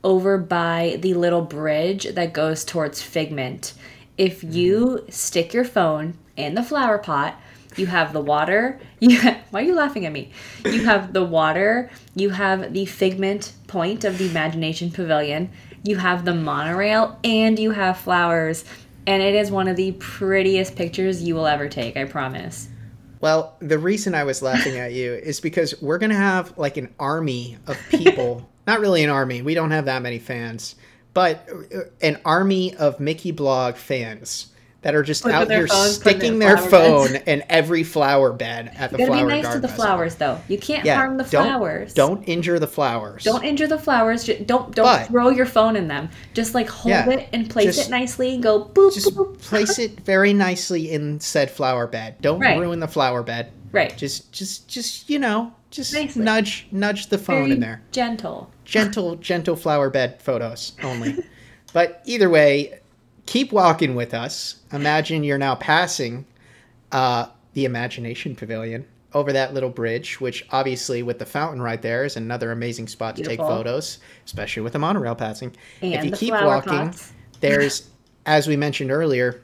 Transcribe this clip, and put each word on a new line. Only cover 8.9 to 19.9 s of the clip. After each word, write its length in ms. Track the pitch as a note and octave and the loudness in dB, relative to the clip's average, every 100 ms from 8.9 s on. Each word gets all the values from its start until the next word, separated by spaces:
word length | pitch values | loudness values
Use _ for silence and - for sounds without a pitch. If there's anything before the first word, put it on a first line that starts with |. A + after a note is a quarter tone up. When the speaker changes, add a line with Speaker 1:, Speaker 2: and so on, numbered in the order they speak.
| - | 4
Speaker 1:
You 180 | A#3 A#3+ | 6 8
ha-, 180 | B3 - - | 4 0 -6
why 120 | G3+ | -2
are 20 | |
you 100 | D4+ | 0
laughing 320 | F4 C#4+ A#3 E3+ | 2 0 -2 -6
at 60 | |
me? 180 | D3+ B2+ - - - | -6 -12 -16 -20 -6
You 200 | G3+ A3+ | -2 0
have 280 | A3 G3+ F#3 | 4 2 2
the 120 | F#3+ | -2
water, 680 | F3 D#3+ D#3 D#3+ G#3 A#3 B3 - - | 2 2 2 2 2 0 -2 -14 -12
you 160 | F3+ G3 | -2 -2
have 420 | F#3 G3 F#3+ F#3+ | 0 0 0 -2
the 120 | E3+ F#3+ | -6 -6
Figment 680 | - F#3+ F#3 G3 G3+ - - - | 0 0 2 -2 -4 -8 -16 -8
Point 380 | F#3+ E3+ A3+ | -4 -2 -2
of 140 | G#3 F#3 | -4 -2
the 100 | F#3 | -2
Imagination 600 | E3 D#3 D#3+ D#3 E3 F3 | 0 -2 -2 -4 -4 -6
Pavilion, 580 | E3 F3 D3+ D3 D3+ F#3 - - - | -4 0 0 0 -4 -6 -10 -20 -8
you 140 | G3+ F#3+ | -2 0
have 280 | F#3 F3+ | 0 0
the 100 | F3 | 0
monorail, 840 | E3+ D#3 C#3+ D#3 F3+ G#3 A3 A3 - | -2 -2 -2 -2 -2 2 2 0 -2
and 340 | A#3 A3 A3 A3 | 0 4 4 2
you 140 | A3 | 0
have 240 | G#3 F#3+ F#3 | 0 0 -2
flowers. 640 | - F3+ F3 E3 D#3+ E3 - - - - - | 0 2 4 2 0 -4 -10 -20 -20 -8 0
And 160 | G3 | 2
it 120 | G3 | 4
is 160 | G#3 G3+ | 2 2
one 180 | G3 F#3 | 0 0
of 80 | F3+ | 0
the 160 | F#3+ | -2